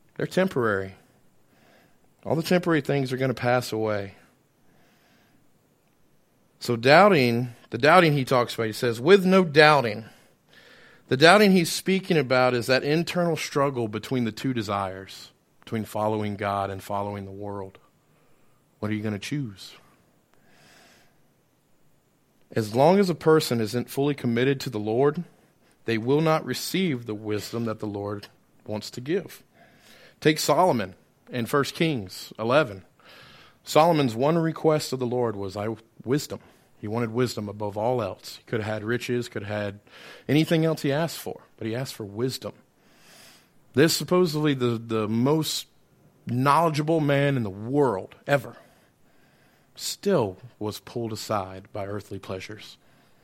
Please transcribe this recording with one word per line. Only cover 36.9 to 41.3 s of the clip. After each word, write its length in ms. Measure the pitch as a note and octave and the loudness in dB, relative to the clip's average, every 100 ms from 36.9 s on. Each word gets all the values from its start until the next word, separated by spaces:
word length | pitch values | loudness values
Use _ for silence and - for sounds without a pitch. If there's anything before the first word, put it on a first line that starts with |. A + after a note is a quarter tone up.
| A2+ A#2+ | -4 -2
wisdom 380 | A2 B2 - G2+ | 0 -2 -2 -8
above 300 | G#2 G#2 G2+ | -8 -8 -4
all 240 | A2+ B2+ | -2 -2
else. 340 | G2 - - - | -2 -6 -14 -20
He 80 | |
could 160 | - A#2 | -6 -6
have 120 | G#2+ | -4
had 120 | A2 | -6
riches, 440 | G#2 A#2+ - B2 A#2 | -4 -4 -2 -4 -4
could 140 | A2 | -10
have 180 | G2+ G#2 | -6 -6
had 180 | G#2 G2+ _ - - - - | -6 -8 _ -20 -20 -12 0
anything 360 | D3 D#3+ E3 | 2 2 2
else 180 | D#3+ D#3 | 2 0
he 100 | D3 | -2
asked 260 | C#3 E3 - | -2 -4 -6
for, 220 | - | -12